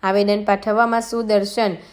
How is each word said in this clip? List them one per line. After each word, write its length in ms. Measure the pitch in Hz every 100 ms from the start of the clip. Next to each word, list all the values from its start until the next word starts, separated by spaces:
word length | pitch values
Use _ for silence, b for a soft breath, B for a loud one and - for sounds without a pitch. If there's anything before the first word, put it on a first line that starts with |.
આવેદન 400 | 190 196 202 208
પાઠવવામાં 580 | 208 202 220 214 233 233
સુદર્શન 720 | 233 233 220 208 202 - 214 170 b